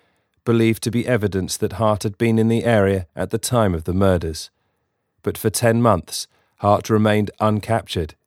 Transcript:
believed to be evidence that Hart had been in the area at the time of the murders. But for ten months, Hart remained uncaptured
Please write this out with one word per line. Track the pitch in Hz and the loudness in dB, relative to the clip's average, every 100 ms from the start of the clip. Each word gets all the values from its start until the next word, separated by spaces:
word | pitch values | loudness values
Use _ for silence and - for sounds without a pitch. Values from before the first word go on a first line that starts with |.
| _ _ _ _ | _ _ _ _
believed | - 117 113 110 | -2 2 2 0
to | 120 | -4
be | 120 117 | -4 -2
evidence | 120 104 95 90 - | 0 0 -2 -4 -4
that | 104 | -6
Hart | 90 110 104 | 0 0 0
had | 110 - | -4 -2
been | 117 113 | 0 2
in | 113 | 2
the | 113 | 2
area | 117 110 98 98 90 - | 2 2 2 0 -4 -8
at | 92 | -6
the | 113 | -6
time | - 123 104 | -2 2 2
of | 82 | 0
the | 80 | -2
murders. | 90 98 90 80 80 - _ _ _ _ _ _ _ | 0 2 2 -2 -8 -14 _ _ _ _ _ _ _
But | 104 95 | -8 -4
for | 113 | -4
ten | - 117 113 | 0 2 4
months, | 120 90 - - - _ _ _ | 4 2 -2 -12 -12 _ _ _
Hart | 101 104 - | 2 2 2
remained | 110 107 107 101 - | 2 2 2 -2 -2
uncaptured | 107 107 - 113 - - 78 - | -2 0 -2 -4 -4 -6 -6 -10